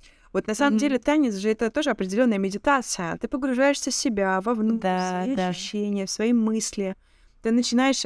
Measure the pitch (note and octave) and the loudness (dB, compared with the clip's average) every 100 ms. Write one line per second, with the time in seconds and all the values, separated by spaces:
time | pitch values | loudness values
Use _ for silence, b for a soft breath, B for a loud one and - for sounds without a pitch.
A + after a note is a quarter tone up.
0 | b b b F#3 G3+ G#3+ C#4+ G#3+ C#4+ B3+ | b b b -4 -2 0 2 4 2 0
1 | - D4+ C4 G3 G#3+ A3 A#3 D4 C#4 G#3+ | 2 2 2 0 -2 0 0 0 -2 -2
2 | F#3 G3+ B3+ G3+ F#3+ G3+ - C#4 - - | -2 2 2 2 -2 -2 0 0 0 -6
3 | E3 E3+ - C4+ C4+ B3 C#4 C#4 - - | -6 -6 -6 -4 -2 2 2 2 -2 -2
4 | C#4+ G3+ F#3+ F#3 G3 A#3+ A3 A3+ F#3+ F#3 | -2 0 0 0 0 0 0 0 0 0
5 | F#3 F3+ F#3 C4+ F#3 F3+ - G#3 G#3 G3+ | -2 -2 -2 -2 -2 -4 -6 -4 -4 -4
6 | F#3+ - A3 A#3+ A3 A3 - - F#3+ F#3+ | -4 -2 2 2 2 0 -4 -4 -6 -8
7 | _ _ _ _ A3+ A#3 A#3+ A#3 C4+ C4 | _ _ _ _ 0 0 2 2 2 2